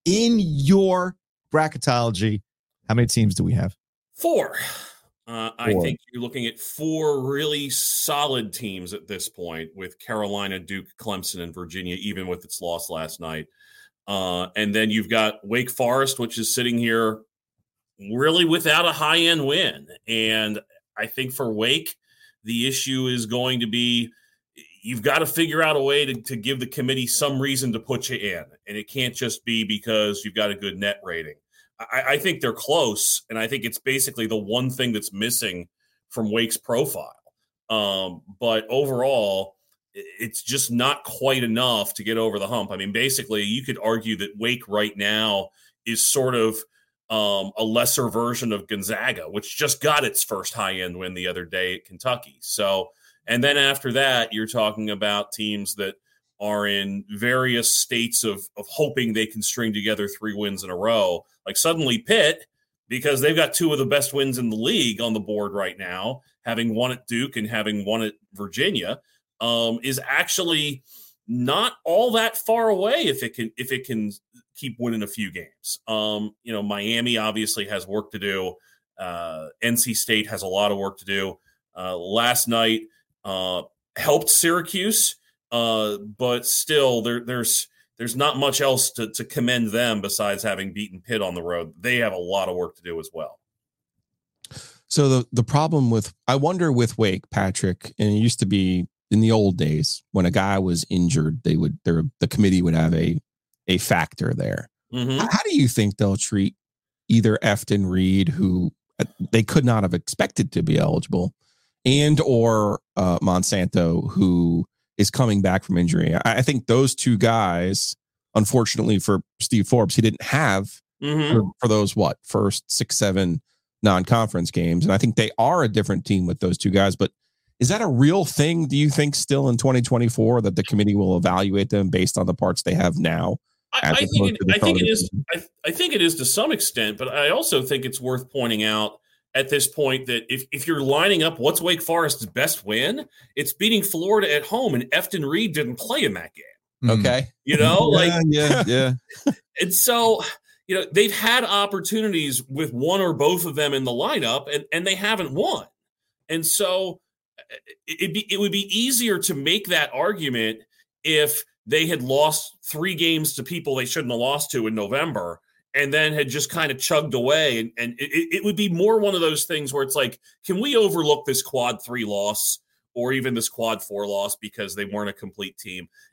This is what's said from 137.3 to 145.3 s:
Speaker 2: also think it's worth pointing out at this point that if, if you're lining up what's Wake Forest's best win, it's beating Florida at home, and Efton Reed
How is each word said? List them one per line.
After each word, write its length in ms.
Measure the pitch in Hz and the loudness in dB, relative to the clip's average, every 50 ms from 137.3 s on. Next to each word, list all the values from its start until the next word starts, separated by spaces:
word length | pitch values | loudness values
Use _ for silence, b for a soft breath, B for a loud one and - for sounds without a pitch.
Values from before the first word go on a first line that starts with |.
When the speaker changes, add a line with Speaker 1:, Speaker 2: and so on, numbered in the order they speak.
Speaker 2:
also 300 | 190 269 330 - 165 131 131 | 2 2 0 2 0 0 0
think 200 | - 143 131 127 | 0 -2 -2 -2
it's 160 | 123 - - | -6 -8 -6
worth 320 | 123 131 127 127 127 - | -4 -4 -4 -4 -6 -6
pointing 320 | - 139 123 117 110 107 107 | -4 -4 -2 0 0 0 2
out 380 | 110 107 107 107 104 - _ _ _ _ _ _ _ - | 2 2 0 0 -2 -4 _ _ _ _ _ _ _ -2
at 140 | 131 135 135 | -2 0 2
this 180 | 147 143 135 | 0 0 0
point 380 | - - 156 147 131 131 131 131 | -2 0 0 0 0 0 -2 -2
that 180 | 127 120 113 110 - 127 | -4 -4 -4 -2 -4 -6
if, 120 | 131 - - 143 | -6 -6 -10 -10
if 120 | 131 131 | -6 -4
you're 120 | 165 160 143 | -2 -2 0
lining 400 | 139 135 143 151 175 202 196 - 156 | 2 2 2 4 4 4 4 2 2
up 140 | 165 - | 0 0
what's 220 | - 120 156 175 170 | 0 0 0 0 2
Wake 220 | 170 180 175 160 | 0 0 0 0
Forest's 440 | - - 165 170 165 147 131 - 110 | 0 0 0 2 2 0 -2 -4 -8
best 400 | 87 - 123 143 160 - - - | -6 -2 -2 0 0 -2 -6 -4
win, 440 | 101 107 113 131 175 233 302 - b b b b b b | -2 -2 0 0 0 -2 -4 -8 b b b b b b
it's 160 | 135 147 - | -6 -6 -6
beating 320 | - - 208 226 226 202 - | -4 -2 2 2 2 2 0
Florida 500 | - - 160 175 196 220 214 196 160 147 | -2 -4 -4 0 2 2 2 4 2 0
at 120 | 147 143 | 0 0
home, 280 | - 214 247 262 208 135 | -2 -2 -2 0 0 0
and 120 | 120 120 - | -2 -2 0
Efton 380 | 156 170 185 - 202 175 147 | -2 -2 -2 -2 -4 -4 -2
Reed 240 | 139 | -2